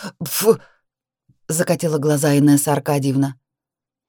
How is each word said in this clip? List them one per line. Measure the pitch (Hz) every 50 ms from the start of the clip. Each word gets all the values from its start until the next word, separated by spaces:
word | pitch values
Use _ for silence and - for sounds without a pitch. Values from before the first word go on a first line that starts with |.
| - 196 - -
пф", | 175 - - - 196 214 226 - - _ _ _ _ _ _ _ _ _ _ _ _ _ _ _ _ -
закатила | 160 165 175 - 170 139 175 165 151
глаза | 147 135 151 151 143 147 147 143
Инесса | 143 139 147 143 143 - 156 147
Аркадьевна. | 143 139 - 147 143 135 139 131 135 139 135 127 _ _ _ _ _ _ _ _ _ _ _ _ _ _